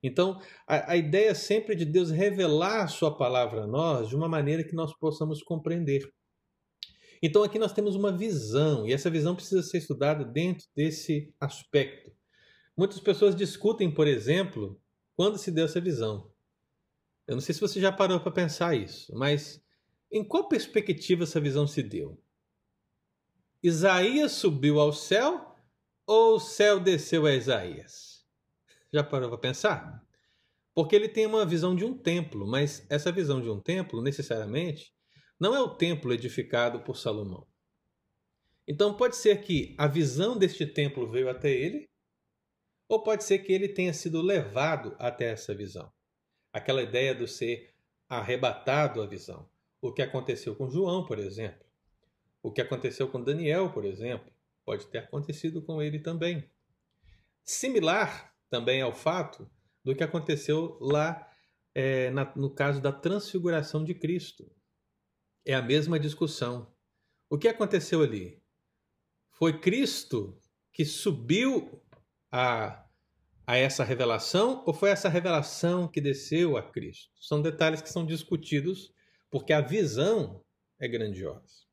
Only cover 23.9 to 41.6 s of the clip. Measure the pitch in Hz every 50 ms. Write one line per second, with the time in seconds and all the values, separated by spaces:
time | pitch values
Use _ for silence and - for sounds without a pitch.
23.9 | 185 180 180 220 254 294 302 285 - - - 196 151 135 131 147 147 147 147 147
24.9 | 147 147 - - 185 208 247 294 359 330 - - - _ _ _ _ _ _ _
25.9 | _ _ _ - 214 220 226 226 220 208 - - - - 208 208 208 190 180 190
26.9 | 185 156 151 - - 165 151 151 139 131 113 127 127 107 92 90 78 - - -
27.9 | - - - - - - _ _ _ _ _ _ _ _ _ _ _ _ _ _
28.9 | - 147 143 147 - 135 127 120 117 117 - 127 127 - - 208 175 - - -
29.9 | - - _ _ _ _ _ _ _ _ _ _ _ _ _ _ _ - 165 151
30.9 | - 208 208 220 220 220 220 214 214 220 214 170 170 165 156 180 185 180 185 233
31.9 | 262 254 - 170 165 175 165 151 - 107 101 98 117 135 143 147 - - - -
32.9 | 139 147 151 180 175 190 180 143 139 131 120 117 110 101 - - 170 190 185 185
33.9 | - 117 117 135 139 - - - 120 113 110 104 110 139 170 175 147 151 - -
34.9 | _ _ _ _ _ _ _ _ _ _ 170 196 247 277 254 220 - - 175 165
35.9 | 170 147 - 123 123 120 127 123 - - 117 - - 120 120 120 117 120 - -
36.9 | 127 - - 123 107 107 104 98 90 - - _ _ _ _ _ _ _ _ _
37.9 | _ _ _ _ _ _ _ _ _ _ _ _ _ _ _ - 147 147 202 208
38.9 | 202 202 240 247 240 - - 214 202 202 202 - 180 147 - - - - 147 151
39.9 | 139 170 160 135 123 139 185 220 247 226 190 180 - - - 135 - - 147 143
40.9 | 139 - 123 110 110 123 131 127 123 127 - 147 135 123